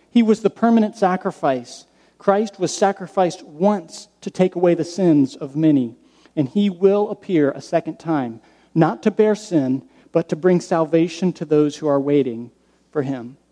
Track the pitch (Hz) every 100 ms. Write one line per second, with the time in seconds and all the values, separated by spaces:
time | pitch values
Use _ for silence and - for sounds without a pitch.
0 | _ 240 220 208 196 - 233 226 214 -
1 | 190 180 190 - 151 131 120 - - _
2 | _ _ - 196 220 - 175 - 196 196
3 | 175 - 180 - - 151 196 208 165 -
4 | - _ 196 - 185 175 175 160 156 -
5 | 180 147 131 - 147 143 160 139 120 117
6 | _ _ _ 160 135 202 202 170 190 202
7 | 214 202 - 170 139 - - 165 151 156
8 | 160 156 120 113 _ _ _ 165 165 226
9 | 220 202 214 208 - 165 131 131 - _
10 | _ 165 - 160 180 175 - 170 156 165
11 | 170 - 185 - 151 151 151 - 156 139
12 | 139 143 131 117 120 _ _ _ _ 151
13 | 131 131 117 139 _